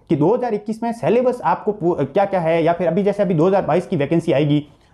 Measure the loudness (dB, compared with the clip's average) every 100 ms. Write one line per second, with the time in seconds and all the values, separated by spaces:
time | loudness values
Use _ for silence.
0 | -4 0 2 2 0 -4 -6 -6 -6 -4
1 | 0 2 2 0 -2 -2 -2 -2 0 0
2 | 0 0 0 0 0 2 2 0 0 0
3 | 0 0 0 2 2 2 0 -2 0 -2
4 | 0 0 0 0 2 0 -2 _ _